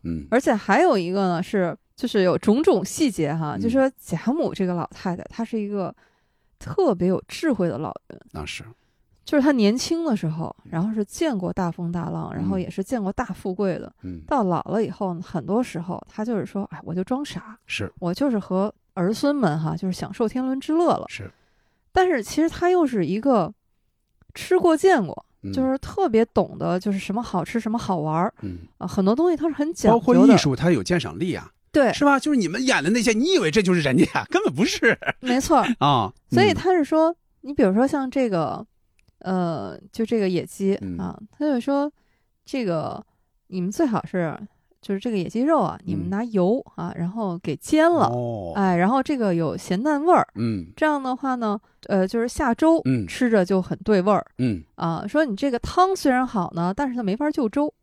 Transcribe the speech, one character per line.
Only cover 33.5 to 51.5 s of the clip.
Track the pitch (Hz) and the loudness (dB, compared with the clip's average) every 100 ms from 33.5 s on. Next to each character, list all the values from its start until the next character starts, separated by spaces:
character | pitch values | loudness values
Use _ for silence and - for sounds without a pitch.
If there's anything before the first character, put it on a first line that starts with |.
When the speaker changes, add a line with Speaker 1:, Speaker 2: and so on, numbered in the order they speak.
| 220 | 2
Speaker 1:
就 | 185 | 2
是 | 180 | 2
人 | 143 131 | 2 4
家 | - | 4
啊？ | 143 104 | 0 0
根 | 359 | 0
本 | 427 | 0
不 | 135 | 0
是。 | 277 - 226 - - - | -2 2 2 2 -4 -6
Speaker 2:
没 | 254 247 | -2 0
错。 | - 285 196 | 4 2 4
Speaker 1:
<laughs> | 233 | 2
啊， | 143 135 98 _ _ | 2 2 0 _ _
Speaker 2:
所 | 233 | 4
以 | 403 | 4
她 | 330 359 | 2 2
是 | 359 | 0
说， | 285 320 320 | 2 2 2
Speaker 1:
嗯。 | 339 _ _ | 0 _ _
Speaker 2:
你 | 262 285 | -8 2
比 | |
如 | 208 | 2
说 | 196 269 | 4 2
像 | 294 262 | 0 -2
这 | 277 240 | -2 0
个， | 185 151 - 220 _ _ _ _ _ | 0 -2 -6 -12 _ _ _ _ _
呃， | - 185 175 151 98 71 - | -4 -2 -2 -4 -8 -12 -14
就 | - 226 | -6 -2
这 | 233 | 0
个 | 190 | 0
野 | 175 - | -2 -4
鸡， | - 196 196 | -4 -2 -2
Speaker 1:
嗯。 | 196 - | -4 -6
Speaker 2:
啊， | 180 - 214 | -8 -10 -20
她 | _ 294 | _ -2
就 | 254 | 0
说， | 254 277 294 _ _ _ _ _ - | 0 0 -2 _ _ _ _ _ -8
这 | 269 | -4
个 | 214 165 139 - - _ _ _ _ | -2 -2 -4 -10 -14 _ _ _ _
你 | 185 | -6
们 | 175 | -4
最 | 208 311 | 0 0
好 | 208 - | 0 -4
是， | 185 165 - 208 _ _ _ | -4 -4 -6 -14 _ _ _
就 | - | -6
是 | 196 | -4
这 | 247 | -2
个 | 208 | -2
野 | 170 | -2
鸡 | 220 | 0
肉 | 277 311 | 2 2
啊， | 170 160 | 2 -4
Speaker 1:
嗯。 | - | -6
Speaker 2:
你 | 196 | -4
们 | 175 | -4
拿 | 196 | -4
油 | 240 208 180 254 - - | -2 2 2 0 -4 -10
啊， | 170 - | -8 -6
然 | 170 | -6
后 | 220 202 170 | -4 -6 -6
给 | - 147 | -6 -8
煎 | - 311 330 | 0 4 4
了。 | 339 139 | 4 2
Speaker 1:
哦。 | 123 120 113 165 - | 0 -4 -6 -6 0
Speaker 2:
哎， | 190 170 | 2 4
然 | 185 | 4
后 | 269 | 2
这 | 262 277 | 0 0
个 | 208 | 0
有 | 170 156 180 | 0 0 -4
咸 | - 185 | -4 -2
淡 | 285 285 | 0 0
味 | 320 | 4
儿。 | 311 - - | 4 2 -2
Speaker 1:
嗯。 | 117 104 82 - | -2 -2 -8 -2
Speaker 2:
这 | 311 | 0
样 | 294 | 0
的 | 262 254 | -4 -4
话 | 269 254 | -4 -2
呢， | 220 | -2